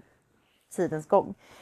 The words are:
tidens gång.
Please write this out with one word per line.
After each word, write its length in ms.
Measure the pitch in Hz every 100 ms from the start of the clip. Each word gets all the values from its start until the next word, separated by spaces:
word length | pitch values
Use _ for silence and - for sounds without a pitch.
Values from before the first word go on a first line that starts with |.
| - _ _ _ _ _ _
tidens 360 | - 165 156 151
gång. 260 | 196 - 202 - -